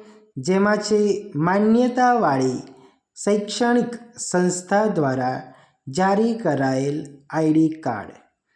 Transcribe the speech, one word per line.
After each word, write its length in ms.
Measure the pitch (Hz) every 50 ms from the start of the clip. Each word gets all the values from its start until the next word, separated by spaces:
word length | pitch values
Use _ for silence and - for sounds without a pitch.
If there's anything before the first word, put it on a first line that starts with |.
| - - - - _ _ _
જેમાં 400 | 135 127 170 185 190 202 208 214
છે 540 | 208 208 - 214 208 208 202 196 - - - -
માન્યતાવાળી 1200 | 143 160 175 190 202 214 220 226 240 254 240 240 254 247 247 247 226 202 151 135 135 131 131 123 120 - - - - - - _ _ _ _ _ - -
શૈક્ષણિક 960 | 202 208 202 208 - - - 240 240 240 240 - - - - - - - - - -
સંસ્થા 540 | - 180 180 175 170 - - - 202 202 220
દ્વારા 680 | 214 180 165 143 131 131 131 123 127 131 - - - - - _ _ _ _ _
જારી 460 | 131 135 180 190 190 202 208 226 240 226
કરાયેલ 720 | - - 165 147 135 135 131 131 131 139 143 147 156 - - - - _ -
આઈ 240 | - 160 160 156 156
ડી 160 | 160 160 151
કાર્ડ. 400 | 156 - - 135 113 101 90 - - - _ _ _ _ _ _ _